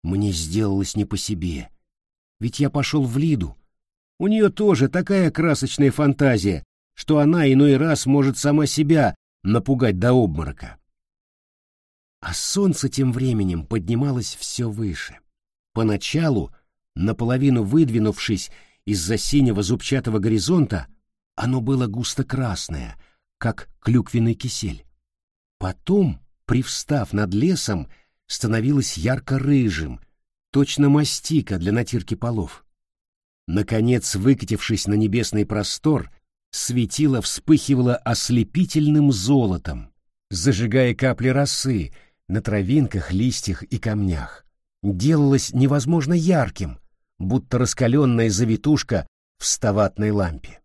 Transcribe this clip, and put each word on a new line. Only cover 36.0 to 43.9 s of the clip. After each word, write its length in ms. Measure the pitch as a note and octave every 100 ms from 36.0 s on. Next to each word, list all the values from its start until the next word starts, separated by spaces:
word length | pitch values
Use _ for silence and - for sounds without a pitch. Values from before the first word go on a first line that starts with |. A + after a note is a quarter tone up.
| - _ _ _ _
светило 720 | - - B2 A2+ - D3+ C3
вспыхивало 760 | - - - D#3 - C3+ B2 A#2+
ослепительным 1120 | - A2+ - A#2+ A2 - F3+ D#3+ D3 D3+ D3
золотом, 840 | A2+ G2 C#3 A2+ F2+ - B1+ G#1+ _ _ _ _
зажигая 640 | F#2 F#2+ G2+ A#2 B2 B2+
капли 340 | A#2 C3 A#2+ B2+
росы 640 | C3 C#3+ - C3+ A2+ D2 - _ _ _
на 140 | F#2+
травинках, 680 | - G#2 F#2+ C#3+ B2 G2+ D#2+
листьях 500 | F#2 B2 - - F2
и 160 | - A#2
камнях. 640 | A2+